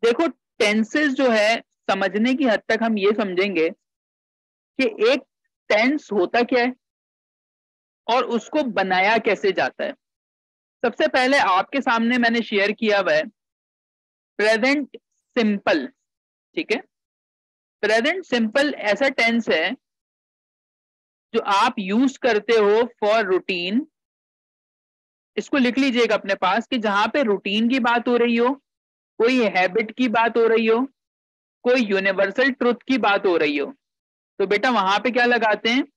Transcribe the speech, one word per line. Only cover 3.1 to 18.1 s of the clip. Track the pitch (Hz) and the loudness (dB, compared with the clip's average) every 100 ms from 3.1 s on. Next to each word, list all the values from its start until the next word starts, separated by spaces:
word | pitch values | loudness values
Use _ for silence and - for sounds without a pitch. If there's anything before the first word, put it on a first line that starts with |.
समझेंगे | 226 208 180 196 175 160 | 0 -2 -2 -2 0 -2
कि | 202 _ _ _ _ _ _ _ _ _ - 262 - 214 | -4 _ _ _ _ _ _ _ _ _ -4 -4 0 0
एक | 277 - _ _ _ _ | 0 -4 _ _ _ _
tense | 208 240 302 - | 0 2 -2 -4
होता | 208 175 233 | -2 0 0
क्या | 240 254 | 0 0
है | 240 254 _ _ _ _ _ _ _ _ _ _ _ _ - | 0 -4 _ _ _ _ _ _ _ _ _ _ _ _ -2
और | 240 - | -2 0
उसको | 233 - 302 269 | -4 -4 -4 -2
बनाया | 196 190 185 190 226 | -2 -2 0 2 0
कैसे | 226 190 202 | 0 -2 -2
जाता | 180 131 - | -2 -4 -4
है। | 143 143 _ _ _ _ _ _ _ _ | -10 -10 _ _ _ _ _ _ _ _
सबसे | 240 - 311 | -6 -2 0
पहले | 285 254 285 | 2 2 2
आपके | 196 185 196 277 | 2 0 0 -4
सामने | 262 233 226 247 | -2 0 0 0
मैंने | 233 233 | 0 0
share | 226 208 202 | -2 -2 -2
किया | 214 220 202 | -2 0 0
हुआ | 180 | 2
है | 151 160 _ _ _ _ _ _ _ _ _ _ _ | 0 -2 _ _ _ _ _ _ _ _ _ _ _
present | 208 220 254 285 277 - _ _ _ - | 2 2 2 0 -4 -14 _ _ _ -2
simple, | 214 202 - 175 127 _ _ _ _ _ _ - | 0 0 0 -2 -2 _ _ _ _ _ _ -10
ठीक | 151 | -4
है। | 214 - _ _ _ _ _ _ _ _ _ | -6 -6 _ _ _ _ _ _ _ _ _
present | 208 220 247 | 0 2 0